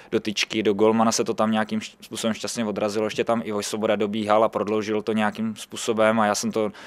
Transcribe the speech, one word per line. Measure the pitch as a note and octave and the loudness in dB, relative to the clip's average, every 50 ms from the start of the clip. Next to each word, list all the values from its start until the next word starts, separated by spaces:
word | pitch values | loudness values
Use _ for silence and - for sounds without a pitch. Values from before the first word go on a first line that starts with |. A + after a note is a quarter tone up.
| - - | -14 -4
do | - A2 | -4 -2
tyčky, | - - G#2 - - - - A2 G#2+ | -2 -2 -2 -2 -4 -2 -2 0 2
do | A2 G#2 | 2 2
golmana | G2 A2 A2 A2 A2+ A2+ A2+ | 4 4 4 6 6 4 4
se | A2+ - A#2 | 2 0 0
to | G#2 A2 | -2 0
tam | - A2+ A2 | 0 0 0
nějakým | A2 A2 A2 G#2+ A2 A2 | 2 0 0 -2 -4 -6
š-, | G#2 - - _ | -6 -8 -16 _
způsobem | - - - A2 - A2+ G#2+ | -18 -14 -10 -4 -2 -2 -4
šťastně | - - G2+ - A#2+ A#2 | -2 -6 -8 -6 -4 -4
odrazilo, | G#2 G#2 F#2 G#2 G#2+ G2+ A2 G#2+ | -4 -2 -2 -2 -2 -2 -2 -2
ještě | G#2+ G2+ - A#2 | -2 0 -2 0
tam | - A#2 A#2 - | 0 0 -2 -2
Ivo | G2+ G#2+ G#2 G2+ | -4 -4 -4 -4
Svoboda | - - A2 G#2 G#2+ G#2+ | -4 -4 -2 0 2 2
dobíhal | G2+ A2 G#2 G2+ A2 G#2+ G#2 G#2+ G#2+ A2+ | 2 0 -2 -2 -4 2 4 4 4 4
a | G#2+ | 4
prodloužil | - G#2 G2+ G2 G#2+ A2 G#2 G#2 G#2+ G#2+ | 2 0 -2 0 0 -2 -2 -2 -2 -2
to | G#2 - A2 | -2 -2 0
nějakým | A2 G#2+ G#2 G#2 A2 A2 A2+ G#2+ | 0 0 0 0 -2 -6 -6 -6
způsobem | A2 - - - - - - A2+ G#2+ A2 A2 A2 A2+ | -10 -14 -14 -12 -10 -4 -2 2 4 4 4 4 4
a | G#2+ | 4
já | G#2 G#2 | 2 2
jsem | - - A2+ | 0 -2 -2
to | G2+ A2+ A2 G#2 - - - | -2 -2 -2 -2 -4 -8 -18